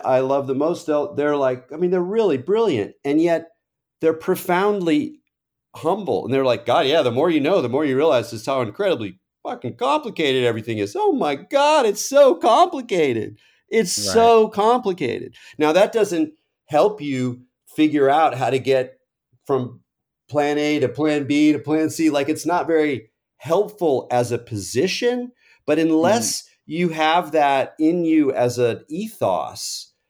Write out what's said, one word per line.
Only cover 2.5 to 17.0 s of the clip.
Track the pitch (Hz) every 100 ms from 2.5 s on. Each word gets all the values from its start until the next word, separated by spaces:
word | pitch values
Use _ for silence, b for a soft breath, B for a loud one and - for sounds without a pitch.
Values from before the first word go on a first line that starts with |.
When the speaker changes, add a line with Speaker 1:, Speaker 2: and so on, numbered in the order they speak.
| 214 226 123 95 - 143
Speaker 1:
and | 151
yet | 170 165 165 _ _ _ _ -
they're | 160
profoundly | 160 - 180 - 180 202 208 170 151 - - _ _ _ _ _ -
humble. | 156 196 175 98 -
And |
they're | 135 131
like, | 117 -
"God, | 143 139
yeah, | 143
the | 123
more | 113 175
you | 156
know, | 139 190
the | 123
more | 127 151
you | 131
realize | 160 131 107
just | 113 -
how | 135
incredibly | 120 - 202 139 104 90 _ _
fucking | - 247 240 -
complicated | 247 302 262 - 147 131
everything | 123 110 113 107
is. | 101 -
Oh | 415
my | 285 151 139
God, | - 277 294 311 233
it's | 202 -
so | 269 277 -
complicated. | 247 247 359 311 247 185 147 113 101 104 b b b
It's | 226 180 -
Speaker 2:
Right. | 208
Speaker 1:
so | 202 233 226 214
complicated." | 214 214 247 208 175 131 98 - B B B
Now, | 151
that | 165 208
doesn't | 220 208 170 156 - _ _ -
help | 147 185 143